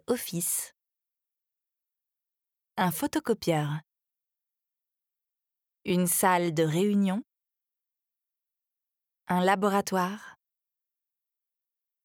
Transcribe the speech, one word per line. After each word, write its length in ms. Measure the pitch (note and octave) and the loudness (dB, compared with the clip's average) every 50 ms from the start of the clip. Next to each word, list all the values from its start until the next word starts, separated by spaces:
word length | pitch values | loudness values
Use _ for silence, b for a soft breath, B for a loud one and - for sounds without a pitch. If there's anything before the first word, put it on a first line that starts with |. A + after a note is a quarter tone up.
| - | -2
office. 680 | - A#3+ A#3+ - - - E3+ F3 - - - - - - _ _ _ _ _ _ _ _ _ _ _ _ _ _ _ _ _ _ _ _ _ _ _ _ _ _ _ _ _ _ _ _ _ _ _ _ _ _ _ _ | -4 -4 -4 -4 -6 -8 -6 -4 -4 -4 -6 -6 -10 -14 _ _ _ _ _ _ _ _ _ _ _ _ _ _ _ _ _ _ _ _ _ _ _ _ _ _ _ _ _ _ _ _ _ _ _ _ _ _ _ _
Un 140 | - G3 F3+ | -2 0 0
photocopieur. 880 | - - - D4 - D#4+ - - A3+ G#3 - - E3 D3+ D3 D3 D3 D#3 - _ _ _ _ _ _ _ _ _ _ _ _ _ _ _ _ _ _ _ _ _ _ _ _ _ _ _ _ _ _ _ _ _ _ _ _ _ _ _ _ | 0 -2 -4 -2 -2 -2 0 0 -2 0 0 0 0 0 0 -2 -4 -6 -8 _ _ _ _ _ _ _ _ _ _ _ _ _ _ _ _ _ _ _ _ _ _ _ _ _ _ _ _ _ _ _ _ _ _ _ _ _ _ _ _
Une 200 | - F#3 F3+ F3+ | -2 0 2 2
salle 460 | F3 - - - F#3+ F3+ F3 F3 F3 D#3+ | 0 0 2 2 2 4 2 2 0 0
de 100 | D#3 D#3+ | 0 0
réunion. 600 | D#3 D3+ E3+ G3 G#3 G3+ G3+ G3 F#3+ F#3 G#3+ C#4 - _ _ _ _ _ _ _ _ _ _ _ _ _ _ _ _ _ _ _ _ _ _ _ _ _ _ _ _ _ _ _ _ _ _ _ _ _ _ _ - | 2 2 0 0 2 2 2 0 0 -2 -4 -6 -10 _ _ _ _ _ _ _ _ _ _ _ _ _ _ _ _ _ _ _ _ _ _ _ _ _ _ _ _ _ _ _ _ _ _ _ _ _ _ _ -2
Un 120 | F3+ F3+ | 0 2
laboratoire. 960 | F3+ F#3+ G3 F#3+ G3 G#3 F#3+ G3+ G3 - G3 F#3 F3+ F3+ G3+ G#3+ - - - _ _ _ _ _ _ _ _ _ _ _ _ _ _ _ _ _ _ _ _ _ _ _ _ _ _ _ _ _ _ _ _ _ _ | 4 4 4 4 2 2 2 2 0 0 0 0 0 -2 -4 -8 -14 -18 -20 _ _ _ _ _ _ _ _ _ _ _ _ _ _ _ _ _ _ _ _ _ _ _ _ _ _ _ _ _ _ _ _ _ _